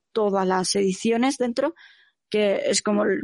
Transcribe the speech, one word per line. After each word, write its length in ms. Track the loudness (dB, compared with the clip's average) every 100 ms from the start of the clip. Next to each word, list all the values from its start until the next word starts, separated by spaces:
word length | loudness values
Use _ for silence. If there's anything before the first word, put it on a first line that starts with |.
| _
todas 340 | -2 0 0 0
las 280 | 0 0
ediciones 640 | 0 0 0 0 0 0 0
dentro, 380 | -2 -2 -4 -4 -16 -20 _ _ _
que 340 | 0 2 0 0
es 160 | -2
como 220 | 0 0 0 0